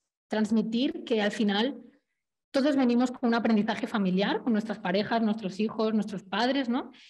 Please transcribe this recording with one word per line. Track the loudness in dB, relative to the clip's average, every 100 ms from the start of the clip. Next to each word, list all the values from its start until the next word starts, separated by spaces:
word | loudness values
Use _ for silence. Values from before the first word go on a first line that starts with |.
| _ _ _
transmitir | -2 2 2 0 0 -2 -4
que | -2 0
al | 0
final | 0 0 0 0 -4 -14 _ _ _ _ _ _
todos | 0 2
venimos | 2 2 2 0
con | 0 0
un |
aprendizaje | 2 2 2 2 -2 -4
familiar, | -2 0 2 2 0
con | 0
nuestras | 0 -2 -4
parejas, | -2 -2 0 0
nuestros | 0 0 -4 -2
hijos, | -2 0 0
nuestros | 0 -2 -6
padres, | -6 -2 0 0 0
¿no? | -2 -4 -12 -20